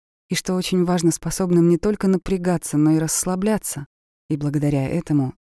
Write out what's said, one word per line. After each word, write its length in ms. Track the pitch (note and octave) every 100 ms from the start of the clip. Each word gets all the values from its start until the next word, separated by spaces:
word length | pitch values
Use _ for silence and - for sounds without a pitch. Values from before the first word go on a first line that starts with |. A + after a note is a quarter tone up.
| _ _ -
и, 60 | F3+
что 200 | - F#3
очень 300 | - F#3 F3
важно, 260 | F3+ E3
способным 580 | - E3 - F#3 E3+ E3+
не 80 | E3+
только 300 | G#3 G#3 F#3+
напрягаться, 720 | F#3+ - F#3+ F3 E3+ - D3
но 140 | D#3
и 60 | D#3+
расслабляться, 880 | D#3+ - F3+ F#3 G#3 G#3+ - C#3+ C#3+ _ _ _ -
и 80 | D3
благодаря 500 | D3 D3 D3 C#3+ C3+
этому 460 | E3+ - D3 C3 - _